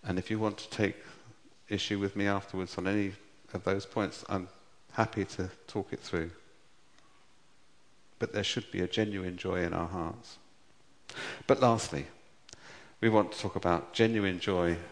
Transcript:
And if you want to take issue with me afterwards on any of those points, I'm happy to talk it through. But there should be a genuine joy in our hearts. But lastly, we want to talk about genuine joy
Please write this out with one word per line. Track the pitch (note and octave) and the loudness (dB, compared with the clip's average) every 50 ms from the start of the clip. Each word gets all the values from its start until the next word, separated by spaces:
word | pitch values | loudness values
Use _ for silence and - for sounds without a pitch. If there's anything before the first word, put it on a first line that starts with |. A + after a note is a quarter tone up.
And | - - F2+ F#2 | -4 -2 -2 -2
if | - - | -2 -2
you | A2 G#2+ | -2 0
want | A2 G#2+ G2 - | 0 -2 -2 -4
to | - - | -12 -10
take | - - G#2+ F#2 - - - - - - - - - - - - - - - - | 0 2 2 2 2 -4 -14 -20 -20 -20 -20 -20 -20 -20 -20 -20 -20 -20 -6 -4
issue | G#2+ F#2+ - - G#2 G2 | -4 -2 0 0 0 0
with | G2 G2 - | 0 -2 0
me | G2+ G2+ | 2 2
afterwards | G2+ G2+ G2 - - - F#2 F#2 F2+ - - | 2 2 2 -2 -4 -6 -6 -6 -4 -4 -2
on | F2+ | 0
any | F#2+ G2+ G#2+ G2+ G2 F#2+ - - - - - - - | 2 2 2 0 -2 -4 -10 -18 -20 -20 -20 -20 -10
of | - F2+ - | -10 -2 0
those | G2 G2 G2 - | 0 0 0 -4
points, | - - A2+ G#2 F2+ - - - - | -4 -2 -2 -2 -2 -4 -10 -6 -4
I'm | G2+ F#2+ F2+ - - - - - - - - - | -4 -4 -4 -6 -14 -20 -20 -20 -20 -20 -20 -8
happy | - - A2+ A2 - G#2 F#2+ | 0 0 0 2 2 -4 -4
to | - - - F2+ F#2 - - - | -2 -4 -6 -6 -6 -8 -14 -18
talk | - - G#2 F#2+ - | -6 -6 -6 -4 -4
it | - - | -8 -10
through. | - - - E2+ D#2+ E2+ F2 - - - - - - - - - - - - - - - - - - - - - - - - - - - - - - - - - - - - - | -6 -4 -2 -2 -2 -4 -8 -14 -20 -20 -20 -20 -20 -20 -20 -20 -20 -20 -20 -20 -20 -20 -20 -20 -20 -20 -20 -20 -20 -20 -20 -20 -20 -20 -20 -20 -20 -20 -20 -20 -20 -20 -6 -6
But | A2+ A2 | -6 -2
there | - G#2+ G2 | -2 -2 -2
should | - - B2 - - | 0 -2 -4 -4 -4
be | - F#2 | -2 -2
a | F2+ F2+ | -2 0
genuine | - - A2 G#2 G2+ F#2+ F#2 F2+ F2+ | 2 0 0 2 0 -4 -4 -4 -6
joy | F2+ - F#2 F#2 F2+ | -4 -4 -2 0 0
in | F2 E2+ E2+ | 0 0 0
our | E2+ E2+ E2 | -2 -2 -2
hearts. | F#2+ F2 D#2+ E2 - - - - - - - - - - - - - - - - - - - - - - - - - - - | -4 -4 -4 -4 -6 -10 -14 -20 -20 -20 -20 -20 -20 -20 -20 -20 -20 -20 -20 -20 -20 -20 -18 -14 -10 -8 -8 -8 -8 -8 2
But | - C3+ A#2 | 2 6 8
lastly, | C3 A#2+ A2+ G#2 - - E2 C#2+ C#2 - - - - - - - - - - - - - - - - - - - | 8 6 6 6 0 -2 -4 -4 -6 -6 -14 -20 -20 -20 -20 -20 -20 -20 -20 -20 -18 -20 -20 -20 -20 -20 -6 2
we | A2+ A2+ | 4 6
want | A2 G#2+ G2+ - | 6 6 6 4
to | - - | -2 -4
talk | - F#2+ - | -6 -4 -4
about | F#2+ G2+ F2+ F2 D#2+ D2 - | 0 2 4 2 2 0 -4
genuine | - - A2+ A2+ A2+ G#2+ G2+ F#2+ F#2 F2+ | 4 4 4 6 6 4 2 2 0 0
joy | - G#2 F#2+ F2+ F2 E2+ E2+ E2+ F2 - | 0 2 4 4 4 4 2 0 -4 -12